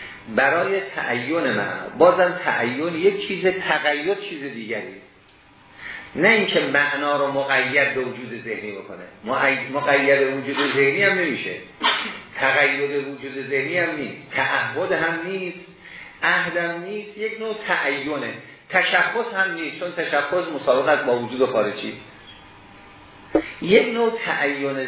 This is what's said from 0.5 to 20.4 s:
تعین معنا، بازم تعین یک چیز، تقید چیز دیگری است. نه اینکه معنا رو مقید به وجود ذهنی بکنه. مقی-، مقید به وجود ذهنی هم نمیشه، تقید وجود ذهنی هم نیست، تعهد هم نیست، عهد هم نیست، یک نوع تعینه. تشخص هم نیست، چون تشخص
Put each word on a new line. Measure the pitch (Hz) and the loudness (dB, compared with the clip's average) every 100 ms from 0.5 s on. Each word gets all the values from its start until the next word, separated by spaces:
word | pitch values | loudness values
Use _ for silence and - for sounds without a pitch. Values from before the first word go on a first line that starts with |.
| 165 196 196 | 2 2 -2
تعین | - - 139 123 123 165 139 | -4 -6 -4 -2 -2 -2 0
معنا، | 107 98 95 - 117 | -2 -4 -6 -8 6
بازم | 170 175 180 175 | 8 8 4 2
تعین | 151 - 120 131 165 | 0 0 0 -2 -2
یک | 165 185 196 - | 2 2 2 -2
چیز، | 190 185 185 175 | 0 0 0 0
تقید | 151 147 147 160 202 | 0 2 0 0 -2
چیز | - 160 | -4 -8
دیگری | 139 117 110 110 92 | -8 -10 -8 -8 -8
است. | 95 - - - - - - - - - - - 135 | -14 -20 -20 -20 -20 -20 -20 -20 -18 -16 -14 -10 2
نه | 185 | 4
اینکه | 226 190 170 | 6 4 2
معنا | 147 139 143 139 147 143 | 2 2 2 0 0 2
رو | 139 | 2
مقید | 139 135 135 127 139 139 | 0 2 2 2 2 2
به | 135 | 0
وجود | 123 113 123 113 | -4 -6 -10 -10
ذهنی | 113 101 104 | -8 -8 -8
بکنه. | 98 95 92 90 - | -10 -12 -16 -16 -12
مقی-، | 107 131 135 131 135 | -4 0 2 0 -2
مقید | 135 147 139 139 139 | -2 2 4 6 4
به | 135 | 4
وجود | 135 135 135 143 | 0 -4 -2 0
ذهنی | 131 139 160 | 4 4 4
هم | 196 | 2
نمیشه، | 190 170 110 95 87 - - - - - - - - | 2 0 -2 -6 -8 -12 -2 0 0 -4 -10 -14 -2
تقید | 135 139 143 139 143 | 2 4 4 2 0
وجود | 143 139 135 135 135 127 | -2 -4 -8 -10 -8 -4
ذهنی | 139 139 175 | -2 0 0
هم | 165 151 | -2 -2
نیست، | 120 - - - | -8 -10 -6 -2
تعهد | 135 135 - 135 180 | 0 0 -2 -4 -2
هم | 170 165 165 175 | 0 0 -2 -6
نیست، | 190 180 170 - - - - - - | -6 -8 -10 -18 -20 -20 -18 -18 -2
عهد | 165 180 170 170 | 2 2 0 -2
هم | 170 170 | -2 -4
نیست، | 180 208 208 208 | -6 -8 -8 -8
یک | 214 220 | -8 -6
نوع | 220 214 - | -6 -6 -2
تعینه. | 165 143 139 135 143 117 110 - - - | 0 0 -2 -4 -4 -6 -10 -16 -20 -2
تشخص | 190 175 185 - 226 233 196 | 0 2 2 2 0 -2 0
هم | 190 | -2
نیست، | 165 156 - | -2 -6 -6
چون | 175 | -6
تشخص | 175 156 147 147 180 | -4 0 0 2 0